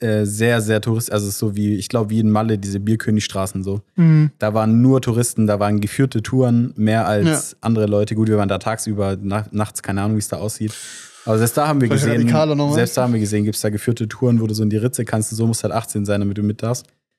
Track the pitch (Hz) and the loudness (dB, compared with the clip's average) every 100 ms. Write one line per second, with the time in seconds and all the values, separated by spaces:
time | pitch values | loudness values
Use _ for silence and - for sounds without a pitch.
0 | 117 107 104 104 117 117 107 110 117 113 | -2 0 0 0 2 2 2 0 0 -2
1 | - 107 101 101 110 101 104 104 - 120 | -2 -2 -2 -4 -4 -2 -2 -2 -2 -2
2 | 104 110 110 107 110 107 98 98 101 110 | 0 0 2 2 0 -2 -4 -4 -2 -2
3 | - 107 - 98 95 95 95 98 - - | 0 -2 -2 -4 -4 -4 -6 -6 -4 2
4 | 165 156 151 - 107 107 110 113 127 135 | 4 6 4 0 0 2 4 4 6 4
5 | 120 113 120 - 107 101 101 104 107 - | 2 0 0 0 0 2 0 0 -2 0
6 | 135 113 107 131 123 117 120 - 107 113 | 0 -2 -2 2 4 2 0 0 0 2
7 | 101 107 160 147 - - 117 113 107 104 | 2 2 2 0 -4 -6 -2 0 2 2
8 | 104 110 110 107 101 95 110 110 - 104 | 0 0 2 2 0 -2 -4 -6 -4 -4
9 | 98 98 98 104 104 104 104 - - 98 | -4 -4 -4 -4 -4 -4 -4 -6 -6 -4
10 | 104 107 - 82 104 - 107 - - - | -2 -2 -4 -6 -8 -6 -8 -8 -16 -18
11 | - - - 110 120 151 147 147 120 135 | -20 -10 -2 2 2 0 0 2 2 2
12 | 139 117 117 156 156 143 143 156 120 - | 2 2 2 4 2 2 2 2 0 0
13 | 123 117 104 104 104 104 110 104 - 117 | 0 0 0 0 0 -2 -2 -2 -2 -2
14 | 110 - 123 117 110 107 107 107 123 127 | -2 -2 2 2 2 0 0 0 -2 -4
15 | 110 110 101 110 113 113 107 98 - 107 | -2 -2 -2 -2 -2 0 -2 -4 -4 -4
16 | 101 101 101 101 104 104 113 120 - _ | -2 0 -2 -2 -2 -2 -4 -4 -8 _
17 | _ | _